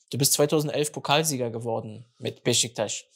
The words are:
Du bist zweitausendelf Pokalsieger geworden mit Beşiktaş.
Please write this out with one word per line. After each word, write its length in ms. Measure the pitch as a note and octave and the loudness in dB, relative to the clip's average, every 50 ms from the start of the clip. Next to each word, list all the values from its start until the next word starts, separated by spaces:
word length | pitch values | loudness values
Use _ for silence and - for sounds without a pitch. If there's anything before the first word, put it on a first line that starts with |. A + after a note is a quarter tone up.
| _ _ | _ _
Du 80 | - | -2
bist 140 | A#2+ C#3+ - - | 0 2 2 4
zweitausendelf 600 | - D3 D3+ E3 D3+ D3+ D3 - C#3+ D3 D3 - | 4 4 4 4 2 0 0 0 -2 -2 -2 -4
Pokalsieger 560 | C#3 - - C#3+ D#3 D#3+ D#3 C#3 B2 B2 A#2 | -4 0 2 2 2 2 2 -2 -2 -2 -4
geworden 560 | A2 A2+ A#2 A#2 A2+ A2+ A2+ A2 G#2+ A#2 - _ _ | -4 -4 -4 -4 -4 -4 -4 -8 -10 -14 -16 _ _
mit 280 | - A#2+ A2+ - - - | -10 -8 -8 -8 -4 0
Beşiktaş. 640 | B2 A#2+ - B2+ A#2 - - G#2+ G2 - - - _ _ | 0 2 2 0 0 -2 -2 -2 -2 -4 -6 -10 _ _